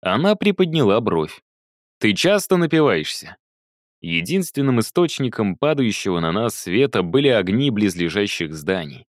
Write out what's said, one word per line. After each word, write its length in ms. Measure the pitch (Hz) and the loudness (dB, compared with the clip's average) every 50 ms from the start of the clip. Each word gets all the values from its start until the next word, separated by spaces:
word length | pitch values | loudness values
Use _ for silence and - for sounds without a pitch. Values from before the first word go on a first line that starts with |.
Она 360 | - 95 92 113 160 202 214 | -2 0 0 2 2 2 0
приподняла 640 | 202 - 208 196 - 185 165 156 165 135 101 98 113 | 2 2 0 2 2 0 0 2 2 4 4 4 2
бровь. 420 | 120 107 87 82 78 76 - - _ _ _ _ _ _ _ _ _ _ _ _ - | 2 0 0 0 -2 -2 -6 -18 _ _ _ _ _ _ _ _ _ _ _ _ 0
«Ты 80 | 110 101 | 0 0
часто 460 | 87 - 175 202 202 180 - 190 180 | 2 2 2 2 2 2 2 2 2
напиваешься?» 800 | 170 160 165 160 151 135 101 80 76 - - - - - - _ _ _ _ _ _ _ _ _ _ _ _ _ - | 2 2 2 4 4 4 2 2 -2 -4 -8 -10 -12 -16 -20 _ _ _ _ _ _ _ _ _ _ _ _ _ -8
Единственным 800 | 82 82 82 85 175 175 196 180 - - - 139 139 127 117 | -4 -4 -4 -2 0 -2 -2 -2 -2 -4 -2 0 2 2 2
источником 760 | 110 - - - 175 160 - - 139 123 - - 110 101 87 | 0 0 0 0 0 0 0 -4 -4 -4 -2 -2 -2 -2 -2
падающего 640 | - - 147 156 139 131 113 98 - - 101 90 87 | -2 0 0 0 2 0 0 -2 -2 -4 -2 -2 0
на 120 | 82 80 85 | 0 0 0
нас 220 | 104 117 117 - | 0 -2 -2 -4
света 480 | - - - 87 110 139 135 - 110 92 | -6 -8 -2 0 0 0 2 0 -2 -2
были 260 | 85 82 135 143 139 | 0 0 2 2 4
огни 420 | 123 107 92 90 98 120 143 143 | 2 2 2 0 0 0 0 0
близлежащих 800 | 113 104 107 101 87 85 87 82 78 101 101 101 - - 85 76 80 | 0 0 0 0 0 -2 -4 -2 0 -2 -2 -2 -2 -6 -8 -8 -8
зданий. 540 | 78 73 85 95 95 82 73 65 62 - _ _ | -8 -4 -4 -4 -4 -4 -10 -16 -18 -20 _ _